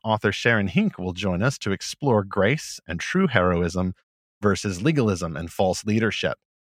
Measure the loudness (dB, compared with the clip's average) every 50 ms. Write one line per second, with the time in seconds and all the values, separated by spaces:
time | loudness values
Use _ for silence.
0 | -2 -2 -2 2 2 0 -2 2 2 2 2 2 2 0 0 0 0 0 -2 -4
1 | -6 -6 -6 -2 -2 -2 0 2 0 0 -2 -2 -4 -4 -4 -4 -4 -10 -10 -4
2 | 0 2 2 2 2 0 0 2 2 2 2 0 -4 -10 -14 -16 -10 -8 -8 -6
3 | -6 -2 0 2 2 2 4 4 4 4 4 2 0 0 0 -2 -2 -2 -4 -6
4 | _ _ _ _ _ _ _ _ 2 2 2 2 0 -4 -4 0 0 0 2 2
5 | 2 2 2 0 -2 -6 -6 -8 -8 -10 -2 0 0 0 0 -2 -2 0 0 2
6 | 2 0 -2 -2 -4 -4 -4 -6 _ _ _ _ _ _